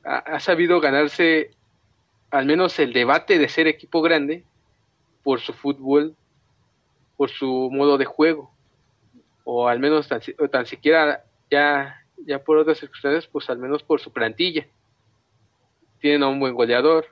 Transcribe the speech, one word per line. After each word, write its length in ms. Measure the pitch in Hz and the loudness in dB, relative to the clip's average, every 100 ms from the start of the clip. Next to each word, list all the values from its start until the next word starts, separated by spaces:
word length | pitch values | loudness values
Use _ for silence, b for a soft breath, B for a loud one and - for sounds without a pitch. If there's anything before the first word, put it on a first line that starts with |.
Ha, 140 | 143 131 | -6 -8
ha 220 | - 156 | -6 -6
sabido 400 | - 170 175 175 | 0 2 4 4
ganarse 680 | 151 139 147 - 165 160 147 _ _ _ _ _ _ _ _ | 4 2 0 2 2 2 -2 _ _ _ _ _ _ _ _
al 160 | 143 135 | -2 0
menos 320 | 170 185 - | 0 0 0
el 140 | 131 | 0
debate 460 | 123 120 156 - 180 | 2 2 0 2 2
de 100 | 143 | 2
ser 180 | - 156 | 2 0
equipo 320 | - - 170 | 0 -4 -2
grande 420 | 165 160 143 170 _ _ _ _ _ _ _ _ | 2 0 0 -8 _ _ _ _ _ _ _ _
por 180 | 139 127 | -4 -2
su 120 | - | -4
fútbol, 640 | - 139 139 135 143 156 156 _ _ _ _ _ _ _ _ _ - | -8 -6 -6 0 0 0 -8 _ _ _ _ _ _ _ _ _ -6
por 140 | 139 | -6
su 380 | - 131 127 131 | -4 -6 -4 -4
modo 280 | 135 143 139 | 0 2 2
de 80 | 127 | -2
juego, 440 | - 160 151 135 _ _ _ _ _ _ _ _ _ | 2 2 2 -10 _ _ _ _ _ _ _ _ _
o 240 | - 120 120 | -6 -2 0
al 100 | 120 | 0
menos 300 | 139 151 139 | 0 0 -2
tan 140 | 120 | -8
si-, 120 | - - | -8 -6
o 100 | 143 | -2
tan 160 | 131 | -2
siquiera 600 | 120 - 143 160 151 139 _ _ _ | -4 -2 2 4 2 -2 _ _ _
ya, 520 | 143 147 143 139 - _ - | 0 2 0 -4 -14 _ -20
ya 180 | 285 139 | -10 -8
por 140 | 143 156 | 2 2
otras 220 | 156 151 | 2 -2
circunstancias, 480 | 143 - 139 160 160 | -6 -8 -2 -2 -4
pues 240 | 143 - | -10 -8
al 80 | 123 | -8
menos 240 | 127 147 | -6 -6
por 180 | - 151 | -2 -2
su 100 | - | -2
plantilla. 540 | 123 113 113 175 160 - _ _ _ _ _ _ _ _ _ _ _ _ _ | -6 -6 -2 -4 -4 -10 _ _ _ _ _ _ _ _ _ _ _ _ _
Tienen 220 | 147 147 | 0 0
a 60 | 139 | 0
un 120 | 139 | -2
buen 140 | 131 | -4
goleador 520 | 120 117 120 151 160 156 | 0 0 2 2 2 -2